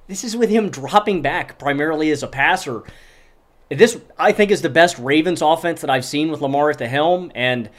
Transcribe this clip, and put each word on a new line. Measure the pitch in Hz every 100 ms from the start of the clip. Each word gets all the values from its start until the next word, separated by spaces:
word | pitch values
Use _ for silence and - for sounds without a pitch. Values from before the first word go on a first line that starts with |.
| -
this | 196
is | 247 226
with | 226
him | 220 202
dropping | 131 143 202 214 185
back | 139 170 - -
primarily | 139 139 151 156 156
as | 147
a | 117
passer. | 123 147 180 - 113 - - - _ _ _ _ _ _
This, | 143 233 - - -
I | 185
think, | 202 208
is | 190
the | 147
best | 131 175 -
Ravens | 123 156 170 170
offense | 156 165 170 165
that | 139
I've | 131 127
seen | 147 156
with | 147
Lamar | 143 139 151
at | 139
the | 120
helm, | 135 156 180 175
and | 117 127 123 104